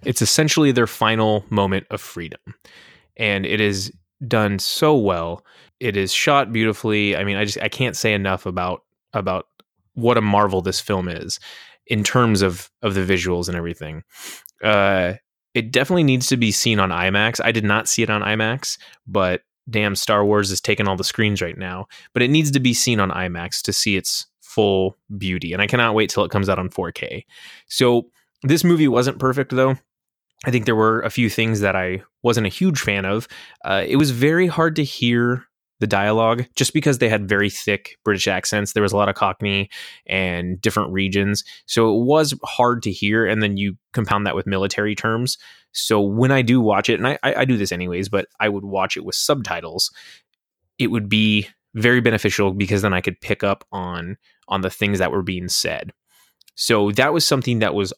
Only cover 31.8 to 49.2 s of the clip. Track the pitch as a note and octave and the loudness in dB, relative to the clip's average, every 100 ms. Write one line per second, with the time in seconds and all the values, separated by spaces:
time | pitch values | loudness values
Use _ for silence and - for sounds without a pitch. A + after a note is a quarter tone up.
31.8 | F2+ F#2+ - _ A#2+ A2+ G#2 - F#3 D3 | -2 -6 -10 _ 0 2 0 0 0 0
32.8 | - G2+ F#2+ G#2 - - - - - G2 | -2 -2 0 -2 -4 -14 -20 -10 -2 0
33.8 | F2+ C3+ D3 A#2+ C#3 E3 F3+ D#3+ E3 D#3+ | 2 2 2 2 2 4 2 2 0 0
34.8 | C#3 - A#2+ A#2+ A#2+ B2 - _ _ - | -4 -2 0 2 2 0 -6 _ _ -4
35.8 | G#2+ G2+ G#2 A2 A2+ A#2 B2 - C3 D#3 | 0 2 2 2 2 2 -2 -2 -2 0
36.8 | D3 B2 A#2+ G#2+ G2 G2+ G#2 - - G2+ | 0 2 2 0 0 0 0 -2 -2 -4
37.8 | - - - G2 - F#2 - G#2+ G2+ A2+ | -6 -6 -2 0 0 -2 -2 -2 -2 0
38.8 | G#2 G2 G2+ G2 G2+ - G#2 G2 G2 - | 2 2 0 0 -2 -2 -2 -2 -4 -8
39.8 | - - - F#2+ F#2 F2 F2+ F#2+ A2 - | -18 -18 -6 -2 -2 -2 -6 -4 -2 -2
40.8 | G#2 F#2+ F#2+ G2 G2+ G#2+ - - - - | -2 -2 0 0 0 -2 -6 -16 -4 2
41.8 | A2+ G#2+ B2 D#3 D3+ C#3 - - A#2+ A#2+ | 2 2 2 2 2 -2 -6 0 2 2
42.8 | A2+ F2+ G2+ G#2+ G#2+ A2 G#2 G2 G2+ F#2 | -4 -4 -2 0 2 0 0 -2 -4 -6
43.8 | _ - G#2 G2+ G2+ F2 - F#2+ G2 - | _ -4 0 0 0 -4 -2 -2 -2 -2
44.8 | G#2 G#2 A2 A2+ B2+ - - - _ - | -2 -2 -2 -2 -2 -6 -14 -20 _ -8
45.8 | - G#2+ G2+ G#2+ C3 C3+ A#2 B2+ G#2+ G2+ | 0 0 2 2 2 2 4 4 4 2
46.8 | G#2+ G#2+ A#2+ D3 C3+ - C3 A#2+ G2 F2 | 2 0 0 -2 -2 0 0 0 0 -4
47.8 | F2+ F2 F#2+ G2+ - - G#2+ G2+ G2 F#2+ | -4 -4 -2 -2 -4 -4 -2 -2 -4 -4
48.8 | F#2+ - F2+ - | -2 -4 -6 -4